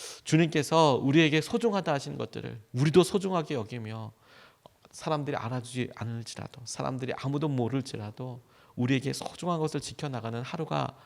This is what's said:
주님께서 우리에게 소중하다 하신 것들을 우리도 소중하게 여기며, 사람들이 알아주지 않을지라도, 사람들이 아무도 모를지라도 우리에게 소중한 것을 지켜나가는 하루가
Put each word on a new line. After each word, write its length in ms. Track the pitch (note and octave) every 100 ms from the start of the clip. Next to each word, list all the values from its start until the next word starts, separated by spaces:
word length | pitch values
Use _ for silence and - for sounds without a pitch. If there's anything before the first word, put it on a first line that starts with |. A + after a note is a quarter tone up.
| - -
주님께서 760 | - D#3 E3 D#3 C#3 D#3+ D#3 B2+
우리에게 380 | C3+ D3 D#3+ D#3
소중하다 540 | D#3 A#3 A#3 G3+ F3
하신 240 | C#3+ C#3+ C#3+
것들을 420 | A2+ A#2 A2+ A#2 -
우리도 300 | B2 D3 D#3
소중하게 520 | F3 G3+ F#3+ F#3 D3+
여기며, 580 | C#3+ G#2 B2 G#2+ A2 A2 - _ - - _ - _ -
사람들이 460 | - - D#3 C#3+ C3+
알아주지 540 | A2+ B2+ A#2 B2 A#2+
않을지라도, 640 | - A2 A#2 A2+ - - - A#2
사람들이 480 | - C3+ C3 B2 -
아무도 320 | C3+ C#3+ D#3
모를지라도 960 | C3+ A2+ C3+ B2 A2 G#2 A2 B2+ A#2+ - _ -
우리에게 380 | - B2 C3+ C3+
소중한 460 | C3 - - E3+ E3+
것을 220 | D#3 D3+
지켜나가는 600 | - - D3+ B2+ A2+ A#2
하루가 560 | B2 E3 D#3 D3+ C3 -